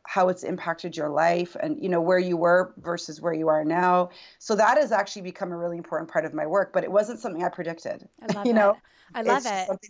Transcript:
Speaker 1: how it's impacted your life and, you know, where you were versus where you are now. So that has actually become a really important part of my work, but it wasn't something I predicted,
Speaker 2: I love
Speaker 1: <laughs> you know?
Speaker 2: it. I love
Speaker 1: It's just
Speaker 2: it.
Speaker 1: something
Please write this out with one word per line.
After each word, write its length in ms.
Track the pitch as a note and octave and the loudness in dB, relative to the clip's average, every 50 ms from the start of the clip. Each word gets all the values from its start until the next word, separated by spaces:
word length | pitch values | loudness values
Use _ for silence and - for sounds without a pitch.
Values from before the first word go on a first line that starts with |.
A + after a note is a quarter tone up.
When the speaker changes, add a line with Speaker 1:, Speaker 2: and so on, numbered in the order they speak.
| - | -12
Speaker 1:
how 220 | - - G3 F#3 | -4 0 2 2
it's 160 | F#3 F3+ F3+ - | 2 2 0 -4
impacted 540 | - - F3+ - E3+ E3 - - F3 E3+ | -6 -6 -6 -4 -6 -6 -6 -6 -10 -6
your 100 | D#3+ D3 | -6 -4
life 480 | D3+ C#3+ D3+ E3 F3 E3+ F3 F3 F3 - - | -2 0 2 2 2 2 2 -2 -4 -6 -6
and, 200 | - D3+ D3+ - | -4 -4 -4 -4
you 60 | - | -2
know, 140 | F#3 F3+ E3+ | 0 0 2
where 180 | E3 F3+ F#3 F3+ | 2 4 4 4
you 160 | F3+ F3+ F3 | 4 2 0
were 380 | E3 F3 E3+ F3 F#3 F3+ F3+ - | 2 4 4 6 4 4 0 -4
versus 440 | - - E3+ F3 E3+ - - D3+ D#3+ | -12 -8 -6 -6 -6 -8 -10 -10 -6
where 120 | D#3+ F3 E3 | -4 -4 -2
you 140 | D#3 D#3+ | 0 2
are 160 | D#3+ D#3 D#3 D3+ | 2 2 2 2
now. 460 | D#3 E3 F3+ F3+ F3+ F3+ F3+ F3+ F3+ - - - - - - | 0 2 2 4 4 4 4 2 0 -4 -18 -20 -20 -20 -10
So 160 | - - A3 | -4 -2 2
that 220 | G3+ G#3+ A3 C4 | 4 4 4 4
has 140 | D4+ C#4+ G3+ | 4 2 2
actually 300 | A3 G3 G3+ - - G#3 | 0 -2 -2 -2 -6 -12
become 300 | F3+ F3+ F3+ - G3 F3+ E3+ | -12 -12 -10 -8 -8 -8 -6
a 40 | |
really 200 | E3+ F3 F3 E3+ | -6 -6 -6 -6
important 320 | E3+ E3 - E3 D#3 E3 - | -6 -8 -6 -6 -8 -6 -4
part 140 | - D#3+ D#3 | -4 -4 -2
of 80 | D3+ D3+ | -2 -4
my 120 | D3+ D3+ | -6 -4
work, 280 | D#3 F3+ G3+ F#3 - - | 0 0 0 0 0 0
but 100 | F#3 E3 | -2 -2
it 80 | E3 | 0
wasn't 280 | F#3 G#3 G#3 A3 A#3 A3 | 0 0 0 0 -4 -8
something 240 | - G#3+ E3 E3 F3 | -8 -8 -6 -4 -4
I 60 | - | -4
predicted, 600 | - - D#3+ E3 E3 E3 - A2+ - - - - _ _ | -4 -6 -8 -8 -8 -10 -10 -10 -10 -10 -14 -20 _ _
Speaker 2:
I 120 | A3+ G#3+ F#3 | -6 -4 -4
love 120 | G3+ G3+ | -2 0
Speaker 1:
<laughs> 20 | |
you 60 | A#3+ A3+ | 2 4
know? 180 | A3 G3+ G3+ | 4 4 4
Speaker 2:
it. 60 | G#3+ - _ _ _ _ _ _ - | 2 0 _ _ _ _ _ _ -8
I 60 | A3+ | -4
love 160 | A3+ A3 B3 | 0 2 2
Speaker 1:
It's 80 | C#4 A#3+ | 2 0
just 180 | A#3 G3+ F#3+ F#3 | -2 -4 -4 -2
Speaker 2:
it. 40 | |
Speaker 1:
something 220 | - F#3+ F#3+ - - | -4 -6 -8 -8 -12